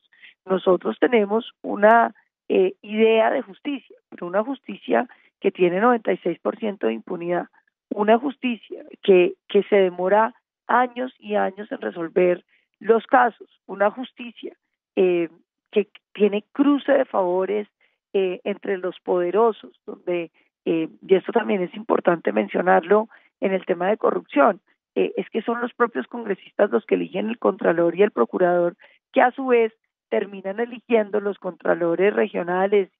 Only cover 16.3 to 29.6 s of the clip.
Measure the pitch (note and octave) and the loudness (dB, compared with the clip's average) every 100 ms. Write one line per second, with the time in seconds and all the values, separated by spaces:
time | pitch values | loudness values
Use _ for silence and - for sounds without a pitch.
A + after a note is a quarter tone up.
16.3 | G3+ _ - C#4+ C#4+ C#4+ C#4 B3+ - F3+ | 0 _ 0 2 2 2 0 0 -2 -2
17.3 | F#3 F#3+ G#3 G#3 _ _ _ _ G3 F#3 | -2 -2 -4 -8 _ _ _ _ -2 -2
18.3 | F3+ G#3 F#3+ G3 F#3 F3+ - - F3+ F3 | -4 -8 -8 -6 -6 -6 -8 -4 -2 0
19.3 | G3 A#3 G3+ - _ - G3+ F3+ F3 E3 | 2 0 0 -14 _ -18 -12 -6 -6 -6
20.3 | _ _ _ - E3 D#3+ - E3 F#3 - | _ _ _ -2 -2 -2 -8 0 2 2
21.3 | A3 A3 G3+ F3 G#3 A3+ - - E3 G#3+ | -2 0 -2 -2 -8 -2 0 2 0 0
22.3 | G#3 G3 - F#3 F#3+ E3+ G#3 A3+ - _ | -2 -2 -2 2 2 4 0 0 -14 _
23.3 | - F#3+ F#3+ - F3 F#3 A3 - - E3+ | -6 -4 -2 -4 -4 -2 0 0 -2 -4
24.3 | D4 C4 F3 _ _ _ F#3+ F3+ - - | 2 2 2 _ _ _ -4 -4 -4 -6
25.3 | A3+ A#3 A#3 A#3+ - A#3 B3+ A3+ A#3+ A3 | -6 -6 -6 -6 -4 -4 -4 -8 -10 -8
26.3 | F#3+ - - - A3+ - F#3 F3 F#3 G#3+ | -8 -8 -2 0 0 -2 -4 -2 -6 -6
27.3 | A#3 G#3 G3 F#3 E3 E3+ E3+ G#3 - A3+ | -2 -4 0 -2 0 0 2 0 0 -2
28.3 | G3 F3 F3 F3 - - _ _ C4 B3 | 0 0 2 -2 -4 -20 _ _ 2 2
29.3 | C4+ C4 A#3+ | 0 0 2